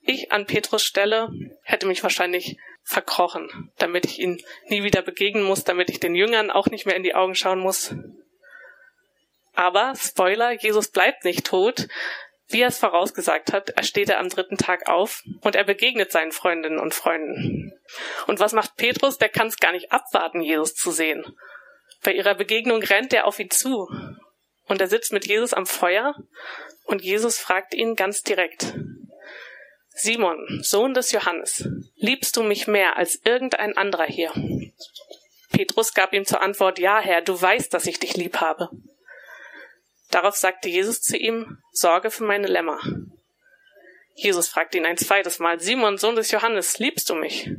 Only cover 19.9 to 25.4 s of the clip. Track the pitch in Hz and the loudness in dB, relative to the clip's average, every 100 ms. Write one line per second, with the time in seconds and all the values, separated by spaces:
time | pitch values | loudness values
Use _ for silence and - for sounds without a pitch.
19.9 | 185 - 196 165 175 156 156 156 - - | -2 2 0 0 -2 0 2 0 -2 -4
20.9 | 165 160 147 - - - - - - _ | 0 0 0 -6 -18 -20 -20 -20 -20 _
21.9 | - - 190 196 202 208 220 233 226 202 | -2 0 2 2 2 0 0 2 0 4
22.9 | 202 262 233 - - 190 - 262 247 185 | 2 4 2 2 0 -2 -2 0 -2 -4
23.9 | - 107 98 _ _ _ _ _ 196 190 | -8 -14 -16 _ _ _ _ _ 0 2
24.9 | 214 - 208 196 208 | 2 0 -4 0 0